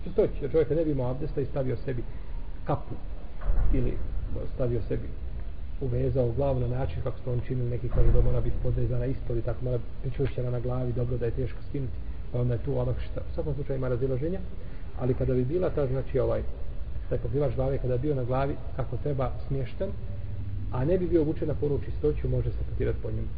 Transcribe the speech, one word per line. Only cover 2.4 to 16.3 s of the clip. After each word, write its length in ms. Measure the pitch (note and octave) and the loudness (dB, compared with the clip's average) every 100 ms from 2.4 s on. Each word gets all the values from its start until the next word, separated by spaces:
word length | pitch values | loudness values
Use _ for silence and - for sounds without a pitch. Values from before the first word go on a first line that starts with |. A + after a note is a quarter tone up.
| - - | -4 -4
kapu 300 | - C#3+ - - - - - - - - - | -4 -4 -4 -4 -4 -6 -4 -2 4 6 6
ili 200 | C3 - - - - - - - | 6 4 2 0 0 0 -2 -2
stavio 280 | - B2 A#2 - | 0 0 0 0
sebi, 200 | A2+ - - - - - - - - | -2 -2 -4 -4 -4 -4 -4 -4 -2
uvezao 520 | C3 B2 C3 B2+ A#2+ A#2 | -2 0 0 2 2 2
glavu 240 | C#3 B2+ | 0 2
na 80 | A#2+ | 0
način 340 | B2 C3 - | 0 -2 -2
kako 160 | B2+ - | -4 -4
smo 140 | B2 | -2
on 80 | B2 - | -2 -2
činili, 240 | B2+ B2 | -2 0
neki 180 | A#2+ B2 | -2 0
kažu 240 | B2 B2 | 8 10
da 80 | - | 10
mora 200 | - - | 8 6
biti 160 | - - | 4 4
podrezana 440 | B2+ B2 A#2 B2+ C3+ | 4 4 2 2 2
ispod 300 | C3 - A#2 | 0 0 0
i 60 | |
tako, 220 | B2 B2 | 0 0
mora 140 | B2+ B2 - - | 0 0 -2 -2
pričvršćena 480 | C3+ - C3+ - B2 | -2 -2 -2 0 -2
na 100 | B2 | -2
glavi, 320 | B2 B2+ B2 | -2 -2 0
dobro 240 | A#2+ A#2+ A#2+ | 0 0 0
da 80 | |
je 60 | A#2 | 0
teško 280 | C3 B2 - - | -2 -2 -4 -4
skinuti, 240 | C#3+ B2+ - - - - | -4 -4 -4 -4 -4 -4
pa 80 | B2 | 0
onda 140 | B2 | 0
je 60 | A#2 | 0
tu 140 | C#3+ B2+ | 0 0
olakšica. 420 | B2 A#2+ - - - | 0 -2 -2 -4 -4
U 40 | |
svakom 200 | - D3+ | -4 -2
slučaju 220 | C#3 - C3 | -2 -2 -2
ima 120 | B2+ | -2
razilaženja, 500 | A#2+ C3+ B2+ D#3 F#3+ F#3 - - - - - | 0 0 0 -2 -2 -4 -6 -6 -6 -6 -2
ali 140 | B2 | 0
kada 200 | B2+ B2+ | 0 2
bi 100 | B2+ | 2
bila 260 | B2+ F3 F3 | 0 0 0
ta, 160 | D3+ C3+ | 0 0
znači, 320 | C3+ B2+ C3 | 0 0 0
ovaj, 240 | A2+ | 2